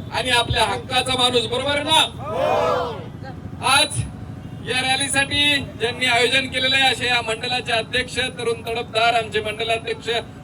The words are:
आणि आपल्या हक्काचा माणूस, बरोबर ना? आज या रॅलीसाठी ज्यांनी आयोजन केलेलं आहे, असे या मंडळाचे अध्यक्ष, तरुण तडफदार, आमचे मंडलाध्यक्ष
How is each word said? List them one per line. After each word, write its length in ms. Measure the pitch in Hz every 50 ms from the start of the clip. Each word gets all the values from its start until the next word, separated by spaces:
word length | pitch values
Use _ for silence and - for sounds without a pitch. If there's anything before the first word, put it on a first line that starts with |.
| - - -
आणि 160 | 214 240 254
आपल्या 340 | 247 240 233 - 233 233 220
हक्काचा 500 | 202 196 - - - 254 254 254 262 262 254
माणूस, 260 | 247 247 247 233 220
बरोबर 380 | 220 240 254 269 285 285 285 294
ना? 180 | 302 320 311 277 - - - 277 302 320 523 - - - 508 - 330 - 508 494 480 440 - - - - - 269 269 - - - - - - -
आज 360 | 247 262 294 302 302 - - - - - - - - - - - - - - - -
या 120 | 247 254
रॅलीसाठी 720 | 254 262 262 262 277 269 - 277 269 269 285 294 294 294 285
ज्यांनी 500 | 269 - - - - 220 240 240 247 254
आयोजन 420 | 254 240 233 247 233 254 269 262
केलेलं 280 | 262 247 262 262 262 262
आहे, 180 | 269 269 262 240
असे 140 | 233 254
या 140 | 247 247 240
मंडळाचे 500 | 233 226 220 220 240 247 247 254 240 233
अध्यक्ष, 460 | 233 226 220 - - 247 247 247 -
तरुण 440 | 240 254 254 254 - 240 226 233 226 220
तडफदार, 460 | 233 226 240 233 - - 220 226 233 240
आमचे 280 | 233 220 214 - 214
मंडलाध्यक्ष 680 | 214 214 208 214 226 226 226 226 226 226 220 220 - 220 233 226 220 - - -